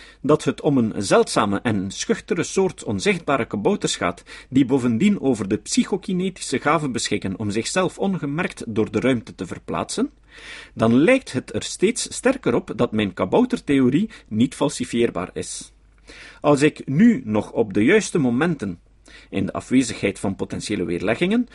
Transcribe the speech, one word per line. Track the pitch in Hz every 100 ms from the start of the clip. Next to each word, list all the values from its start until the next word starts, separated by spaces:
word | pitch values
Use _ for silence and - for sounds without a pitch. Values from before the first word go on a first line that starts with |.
| - -
dat | - 151
het | - -
om | - 139
een | 113 -
zeldzame | 101 214 226 - 107 98
en | - 104 95
schuchtere | - - 220 - 185
soort | - - 190 -
onzichtbare | - 101 190 185 - 139 117
kabouters | 107 98 202 - -
gaat, | 87 - - - -
die | 127 127
bovendien | 135 123 113 208 202
over | 135 120 98
de | 107
psychokinetische | - - - 190 - 180 190 180 - 127
gave | 143 160 151
beschikken | 113 - 101 98 95
om | 104
zichzelf | 101 113 185 185 -
ongemerkt | 196 185 143 147 185 - -
door | 107 104
de | 110
ruimte | 120 127 - -
te | 127
verplaatsen, | - - 160 - - 262 _ _ - - - -
dan | - 113 120
lijkt | 170 262 -
het | 127 - 107
er |
steeds | - - 190 240 - -
sterker | 240 269 -
op | - - -
dat | 120
mijn | 107 104
kaboutertheorie | - 101 156 247 - - 139 127 135 220 - -
niet | 107 123 -
falsifieerbaar | 143 - 123 120 117 87 90
is. | - 92 - - _ _ _ - - - -
Als | 147 143
ik | 151 - -
nu | 139 233 190 107
nog | 107 101
op | 127 107
de | 98
juiste | 113 214 196 185
momenten, | 131 120 170 160 101 87 _ _ _ - -
in | 95 95
de |
afwezigheid | - - 123 120 101 104 95
van | 107 98
potentiële | - 92 - 101
weerleggingen, | 87 85 90 117 180 233 240